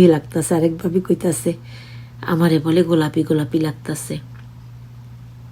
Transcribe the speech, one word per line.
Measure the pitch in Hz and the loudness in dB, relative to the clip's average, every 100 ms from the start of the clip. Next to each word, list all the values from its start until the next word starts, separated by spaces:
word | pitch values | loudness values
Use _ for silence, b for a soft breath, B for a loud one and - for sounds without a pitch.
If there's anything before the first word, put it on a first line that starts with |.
| 180 | 8
লাগতাছে। | 151 - 165 156 | 6 2 -4 0
আরেক | 170 165 165 | 2 2 0
ভাবি | 185 185 | -2 -2
কইতাছে | 185 175 180 151 175 165 B B B B B B - | 0 0 0 -2 -4 -6 B B B B B B -4
আমারে | 165 170 160 | 2 4 2
বলে | 156 165 | 2 2
গোলাপি | 165 165 151 165 | 4 2 2 0
গোলাপি | 147 156 143 165 | 0 0 0 0
লাগতাছে। | 156 - - 156 - 156 - - - - - - - - - - - - - | -2 -4 -8 -8 -8 -10 -10 -18 -18 -20 -20 -20 -20 -20 -20 -20 -20 -20 -20